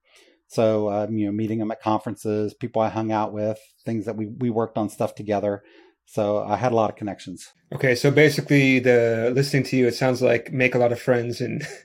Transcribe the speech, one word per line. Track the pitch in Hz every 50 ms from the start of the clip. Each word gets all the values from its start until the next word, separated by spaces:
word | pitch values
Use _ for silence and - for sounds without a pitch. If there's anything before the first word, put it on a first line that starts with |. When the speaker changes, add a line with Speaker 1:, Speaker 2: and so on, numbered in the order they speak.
| _ _ _ _ _ _ _ _ _
Speaker 1:
So, | _ - 131 113 110 110 107 107 104
um, | 101 104 107 104 113 107
you | 104
know, | 101 104
meeting | 107 110 107 113 113
them | 110 107 110
at | - -
conferences, | 107 107 107 - 123 104 - - 110 107 107 107 104 -
people | - - 117 - 110
I | 110 107
hung | 107 110 113 107
out | 110 104 107 104 104
with, | 104 107 110 107 - - _ _ _ _
things | 113 117 110 95
that | 113 107
we, | 107 110
we | 104 117 - 127 120
worked | 110 113 113 110 - 120
on | 107 101
stuff | - - 113 104 -
together. | - 110 101 104 98 101 104 101 101 - _ _ - - _ _ _ _
So | _ - 113 104 104 104 104
I | 104 101 104
had | 95 120 127
a | 117
lot | 113 107 113
of | -
connections. | - 110 101 92 - - 92 90 - - - _ _ _ _ -
Speaker 2:
Okay, | - - 131 123
so | - - 143 127
basically, | 147 151 151 143 - 143 - 147 143 143 131 131 127
the | 120 127 123 120 117 117 117 113 113 123 127
listening | 135 139 139 - 139 127
to | - 131
you, | 131 123 120
it | 117
sounds | - 135 131 127 120 127
like | 120 120 117 - - -
make | 127 127 123 -
a | 123
lot | 123 120 120
of | -
friends | - - 123 120 117 120 117 -
in | 127 113 113 - 143 - - - -